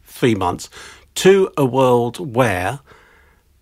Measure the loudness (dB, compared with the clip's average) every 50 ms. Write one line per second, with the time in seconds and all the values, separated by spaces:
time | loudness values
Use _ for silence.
0 | _ -18 -8 -2 0 0 0 0 -2 -4 -6 -6 -12 -18 -20 -20 -20 -20 -20 -20
1 | _ _ -6 2 4 4 4 4 2 0 -2 -2 -2 0 2 2 2 4 2 2
2 | 0 -2 -6 -10 -10 -6 -2 0 0 0 0 -2 -4 -6 -8 -8 _ _ -20 _
3 | _ _ _ _ _ _ _ _ _ _ _ _